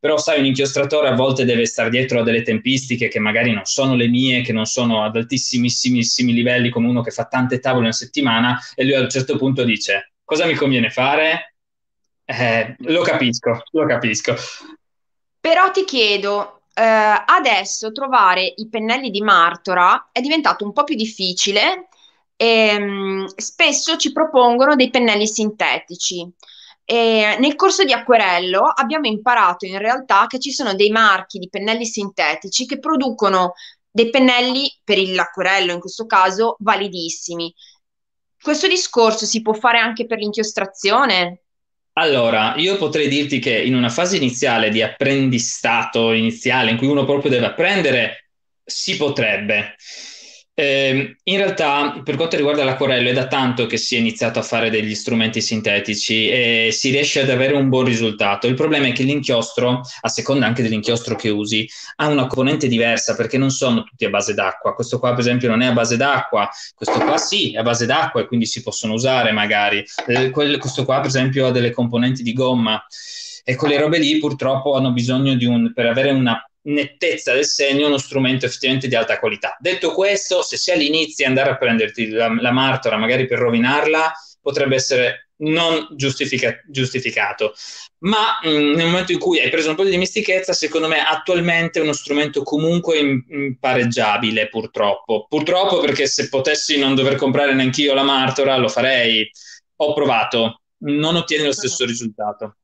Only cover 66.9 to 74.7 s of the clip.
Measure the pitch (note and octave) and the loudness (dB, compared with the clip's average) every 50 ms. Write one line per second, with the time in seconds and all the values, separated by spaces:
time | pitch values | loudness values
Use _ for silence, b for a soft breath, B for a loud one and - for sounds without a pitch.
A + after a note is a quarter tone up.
66.9 | - - - - D3 D#3+ - - G3 G#3 E3+ A#2+ - A2 A2+ A#2+ A#2 A2+ A#2+ A2+ | 0 0 0 0 0 0 -2 -2 -2 -2 -2 -2 -2 -2 0 0 0 0 0 0
67.9 | C3 D#3 D#3 D3+ - A#2+ G#2+ - B2 A#2+ A2+ G#2+ - A2+ G#2+ A2 - - - A2 | 2 0 0 0 -2 -2 -2 0 0 -2 0 -2 -4 -8 -8 -8 -8 -6 -4 -2
68.9 | G#2+ A2+ B2 C3+ C3 B2+ A#2 A2 G#2+ G#2 G#2 G2+ G#2 G#2 G#2 G2+ G2+ G2+ G2+ B | -2 0 0 2 2 2 2 0 0 0 0 0 2 2 2 0 0 -2 -4 B
69.9 | B B - - A#2+ B2 C3 C3 C3 D3+ D3 C#3+ D3 C3+ - C3 - - C3 - | B B -2 0 0 2 2 0 0 0 0 0 0 -2 -4 -6 -4 -4 0 0
70.9 | C3 C3+ C3+ C3+ C3 C3 B2+ C3+ C3+ C3+ C3 B2+ B2 B2 A#2+ A#2+ A#2 - B2 A#2 | 0 0 0 0 0 0 0 2 2 2 2 2 2 2 0 0 0 -2 -2 -2
71.9 | A#2+ A#2+ A#2+ B2+ C3 C3 A#2+ A#2 A2+ B2+ C3 B2+ B2+ B2 A#2 A2 G#2+ G#2+ - B | 0 0 0 0 0 -2 -4 -4 -2 0 0 2 2 2 2 0 0 -2 -6 B
72.9 | B B B B B B B B B B B - C3 C3+ - D3 C#3+ C#3+ D3+ D3+ | B B B B B B B B B B B -4 -2 0 0 0 2 2 2 2
73.9 | E3 E3+ D#3 C#3+ D#3 D#3 D3+ D3 C3+ C3+ C3 C3 C3+ C3+ C3+ C#3+ | 2 2 2 2 2 2 0 -2 -4 -2 -2 -2 -2 0 0 0